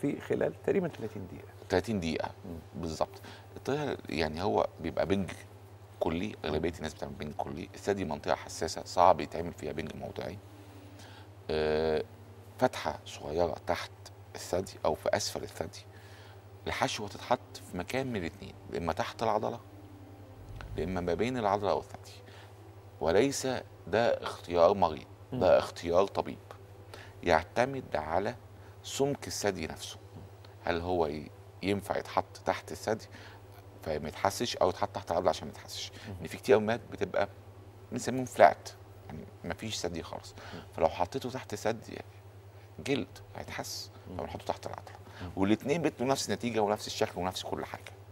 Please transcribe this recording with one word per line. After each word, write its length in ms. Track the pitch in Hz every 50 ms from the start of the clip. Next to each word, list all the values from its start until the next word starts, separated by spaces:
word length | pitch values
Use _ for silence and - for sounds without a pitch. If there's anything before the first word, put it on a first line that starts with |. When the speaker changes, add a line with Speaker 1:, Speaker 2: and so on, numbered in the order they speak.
Speaker 1:
في 200 | - 143 147 -
خلال 420 | - - 127 120 - 151 165 - -
تقريبا 240 | - - 202 180 160
تلاتين 400 | - - 113 107 - 104 95 90
دقيقه. 200 | 95 - - - - - - -
Speaker 2:
تلاتين 300 | 98 90 90 117 110 98
دقيقه 300 | 82 82 73 - - - - - -
Speaker 1:
مم. 360 | - 85 80 - - - -
Speaker 2:
بالظبط. 400 | 82 82 78 - - - - - - - - - - - - -
الطريقه، 400 | - - 135 151 147 127 - - - -
يعني، 340 | - 78 80 76 76 82 92
هو 240 | 110 110 92 - - - -
بيبقى 260 | 80 80 - - 78
بنج 260 | 80 95 101 90 - - - - - - - - - - - - - - -
كلي، 360 | - 87 82 82 95 107 - - -
اغلبيه 280 | 80 76 78 82 85 - -
الناس 160 | 80 78 -
بتعمل 200 | - - 71 69
بنج 200 | - 78 76 71
كلي. 360 | - - - 69 80 92 - -
الثدي 300 | - - 104 101 98 92
منطقه 300 | 78 73 73 - 87 71
حساسه، 480 | - - - - - 85 80 - 85 -
صعب 360 | - - 92 87 92 87 76
يتعمل 320 | 76 - - 78 85 85 -
فيها 180 | - 73 73
بنج 240 | 71 80 78 78 -
موضعي. 420 | - - - - - - - 95 104 - - - - - - - - - - - - - - - - - - - - - -
آه، 540 | 80 78 78 78 78 78 80 80 78 76 73 - - - - - - - - - - -
فتحه 400 | 127 127 - - - 80 - - -
صغيره 500 | - - - 71 71 76 85 87 80 64 - - -
تحت 240 | 87 - - - - - - - - - - - -
الثدي 380 | - - - - 92 98 - - - -
او 100 | 80 78
في 140 | - - - -
اسفل 300 | 104 - - - 76 -
الثدي، 420 | 101 - - 80 98 - - - - - - - - - - - - - - - - - - - -
الحشوه 400 | - - 127 131 - - 107 101
تتحط 320 | - - - - 120 - - - - - - -
في 60 | - 87
مكان 300 | 90 - - 131 135 127
من 80 | 117
الاثنين، 380 | 101 85 80 - - - - - - - - -
يا 40 | -
اما 160 | - 110 -
تحت 300 | - 117 - - - 117
العضله، 360 | 110 104 110 113 117 117 120 - - - - - - - - - - - - - - - - - - - - - - - -
يا 60 | 78
اما 180 | 90 92 90
ما 120 | 87 87 85
بين 240 | 85 107 123 131 123
العضله 360 | 107 98 98 104 101 92 78
والثدي، 380 | 67 - - - - - - - - - - - - - - - - - - - - - - - -
وليس 460 | 71 80 85 98 131 139 135 - - 131 127 98 - - - - - -
ده 360 | 90 113 120 104 71 - -
اختيار 500 | - - - - - 87 87 82 92 101
مريض، 320 | 98 90 82 78 67 - - - - - -
ده 60 | - 78
Speaker 1:
مم. 60 | 92
Speaker 2:
اختيار 640 | 87 - 69 - - - - - 85 85 90 101 98
طبيب 300 | - - - 76 58 - - - - - - - - - - - - - - - - - -
يعتمد 720 | 87 82 80 - - - 113 123 135 139 131 - - -
على 400 | 78 76 78 82 92 101 113 123 - - - - - - - - - -
سمك 440 | - - - 135 143 139 - - 95
الثدي 400 | - - - 104 95 87 80 71
نفسه. 300 | 69 - - - - - - - - - - - - - - - - - -
هل 180 | 82 87 85
هو 260 | 87 90 92 87 80 73
ي-، 220 | 76 78 71 - - - - - - - 87
ينفع 340 | 95 101 98 90 - 69 67
يتحط 400 | - - - 95 90 - - - -
تحت 260 | - 92 - - -
الثدي 340 | - - - 107 107 - - - - - - - - - - - - - - - - - -
فما 240 | 80 78 76 73 76
يتحسش، 500 | - - - 98 - - 123 - - -
او 120 | - 92
يتحط 200 | 87 - 101 - -
تحت 160 | 107 98 -
العضله 180 | 85 87 92 85
عشان 180 | 78 - 82 71
ما 60 | -
يتحسش؟ 380 | - - - - - - - - - - 107
Speaker 1:
مم. 80 | 98 87
Speaker 2:
ان 60 | 82 78
في 100 | - -
كتير 200 | - - 104 107
امهات 240 | 107 107 117 120 - -
بتبقى 380 | 95 - 98 90 - - 101 - - - - - - - - - - - - -
بنسميهم 340 | - 123 - - 120 131 127
flat، 440 | 123 - - 107 73 - - - - - - - - - - - -
يعني 180 | - 78 - - - - -
ما 100 | 85 82
فيش 260 | - 113 113 - -
ثدي 240 | - 87 87 80 78
خالص. 320 | - - - - - - - - - -
Speaker 1:
مم. 60 | 85 80 - -
Speaker 2:
فلو 120 | - 82 82
حطيته 420 | - - 90 - - 135 - 123
تحت 260 | 123 131 - - 107
ثدي 420 | - - 107 117 110 104 98 90 95 - - - - - - - - - - - - - - - -
جلد 280 | 78 - 139 110 - - - - - - -
هيتحس، 560 | - - - - - - - - - - - - - - -
Speaker 1:
مم. 60 | 92 -
Speaker 2:
فبنحطه 280 | - - - - -
تحت 200 | - - - -
العضله. 300 | - - - - - - - - - - -
Speaker 1:
مم. 80 | 92 87 78
Speaker 2:
والاثنين 460 | 85 95 101 110 - - 131 151 170
بيدوا 260 | 143 156 - - 120 131
نفس 220 | 135 - - -
النتيجه 300 | 104 - - 120 113 110
ونفس 280 | 104 98 104 107 - -
الشكل 320 | - - - 110 - 92
ونفس 240 | 87 92 - - -
كل 220 | - - 76 71
حاجه، 260 | - - - - - - - - -